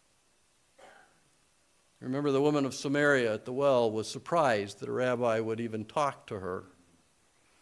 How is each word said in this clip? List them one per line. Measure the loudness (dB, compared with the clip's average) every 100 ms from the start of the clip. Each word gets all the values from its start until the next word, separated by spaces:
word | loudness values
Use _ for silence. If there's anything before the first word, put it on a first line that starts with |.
| _ _ _ _ _ _ _ _ -20 -20 -20 _ _ _ _ _ _ _ _ -12
Remember, | -6 -2 2
the | 4
woman | 4 2 0
of | -4
Samaria | -2 2 4 4 2
at | -2 -4
the |
well | 0 4 4 4
was | 0 -6
surprised | -8 -2 2 2 2 -2 -8
that | -6
a |
rabbi | -2 0 0 0 0
would | -2 -4
even | -4 -6 -6
talk | -2 -4 -4 -10
to | -8
her. | -6 -8 -10 -20 _ _ _ _ _ _ _ _